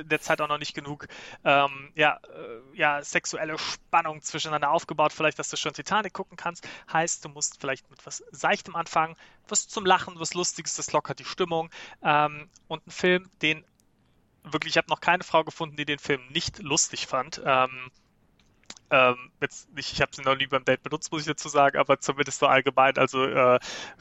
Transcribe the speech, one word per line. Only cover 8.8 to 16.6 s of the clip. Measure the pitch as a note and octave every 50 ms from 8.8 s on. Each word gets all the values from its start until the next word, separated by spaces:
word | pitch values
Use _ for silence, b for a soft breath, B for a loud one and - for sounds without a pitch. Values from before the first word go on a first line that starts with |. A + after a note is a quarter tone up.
| E3 - - E3+ D#3+ D#3+ E3 b b b b b _
was | - G#3+ G#3 - -
zum | - A3 G3+
Lachen, | F#3 F#3 F3 - - F3+ E3
was | D#3+ - -
Lustiges, | F3+ F3+ - - - D#3+ - -
das | - - - -
lockert | D3+ - - C#3 -
die | -
Stimmung. | - - - F#3+ E3+ E3+ E3 D#3+ E3 B B B B B B -
Ähm, | F3 D3 D3 D3+ D3 D3 D3 D3+ - _ _ _ _
und | E3 D#3 -
ein | -
Film, | E3+ - - F#3 F3+ F3+ F#3 - _ _ -
den | D3+ D#3 D#3 - _ _ _ _ _ _ _ _ _ _ _ _ _ _ _ -
wirklich, | D3+ C#3+ D#3 - E3 D3+
ich | E3
hab | - -
noch | D#3 - -
keine | - E3+ F3+ -
Frau | - - D#3+ D#3+
gefunden, | D#3 - - E3 D#3 C#3+
die | D3 D3
den | C#3+ D3 C#3
Film | - - D3 C3 B2 B2+
nicht | C#3 E3+ - - - -